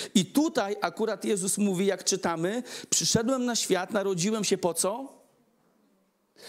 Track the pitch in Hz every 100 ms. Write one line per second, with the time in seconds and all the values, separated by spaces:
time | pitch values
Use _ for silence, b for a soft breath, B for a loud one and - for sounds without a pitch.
0 | B 196 - 269 320 330 202 208 170 165
1 | 220 196 214 208 180 - 202 180 196 180
2 | - 190 185 165 170 240 247 B B -
3 | 170 220 233 262 247 226 - 185 190 214
4 | 196 185 196 220 185 190 180 165 185 233
5 | 277 - _ _ _ _ _ _ _ _
6 | _ _ _ _